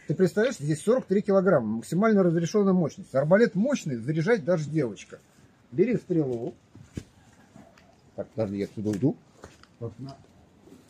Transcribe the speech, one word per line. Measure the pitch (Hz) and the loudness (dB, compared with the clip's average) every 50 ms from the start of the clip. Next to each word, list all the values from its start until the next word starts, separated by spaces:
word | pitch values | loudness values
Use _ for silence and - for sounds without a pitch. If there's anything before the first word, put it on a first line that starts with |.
| - | -6
Ты | - 156 | -4 0
представляешь, | - 185 170 - 208 220 277 247 | 2 2 2 2 2 0 0 0
здесь | - 135 147 156 151 | -4 -4 -4 -4 -2
сорок | - 202 240 262 - | 2 2 2 2 2
три | - 190 214 | 0 0 0
килограмма, | 202 - 196 196 185 196 175 139 113 104 110 | 2 2 2 4 4 4 4 2 2 0 -4
максимально | 117 120 - 160 175 208 226 214 196 190 | -6 -6 -4 -2 0 2 4 4 4 4
разрешенная | 175 160 175 170 160 - 214 202 196 185 | 4 2 0 -2 0 0 2 2 2 2
мощность. | 185 170 131 - - - - - | 2 0 -2 -4 -10 -12 -4 -2
Арбалет | 131 143 151 185 208 233 - - | 0 2 4 4 4 4 4 2
мощный, | 175 214 285 277 - - 160 131 | 0 0 0 -2 -2 -4 -6 -6
заряжать | 113 110 135 160 160 151 202 240 220 135 | -6 -4 -4 -4 -2 0 0 0 0 0
даже | 147 185 165 151 139 | 0 -2 -2 -2 -2
девочка. | 151 160 135 113 98 - - - - - _ _ _ _ _ _ _ _ _ - | -2 -2 -2 -2 -6 -10 -18 -20 -20 -20 _ _ _ _ _ _ _ _ _ -8
Бери | 120 135 196 247 233 | 0 0 0 0 0
стрелу. | 165 - - 175 165 147 131 123 113 120 170 - _ _ _ _ - - _ - - - _ _ _ _ _ _ _ _ _ _ - - _ _ _ _ _ _ _ _ _ - | -4 -4 -2 -2 -2 -2 -2 -4 -6 -8 -10 -12 _ _ _ _ -20 -20 _ -16 -16 -16 _ _ _ _ _ _ _ _ _ _ -20 -20 _ _ _ _ _ _ _ _ _ -14
Так, | - 101 - | -14 -14 -10
подожди, | - 110 110 98 101 | -6 -6 -6 -4 -4
я | 98 98 | -6 -6
отсюда | 95 - 113 98 107 | -6 -8 -6 -4 -4
уйду. | 107 92 123 147 247 - _ _ _ _ - - - - - _ _ - | -2 0 -2 -2 -2 -4 _ _ _ _ -20 -20 -20 -20 -20 _ _ -14
Вот | 117 110 - - | -14 -14 -14 -14
на. | 131 135 131 - - - _ _ _ _ _ _ _ - - - _ _ | -18 -18 -18 -20 -20 -20 _ _ _ _ _ _ _ -20 -20 -20 _ _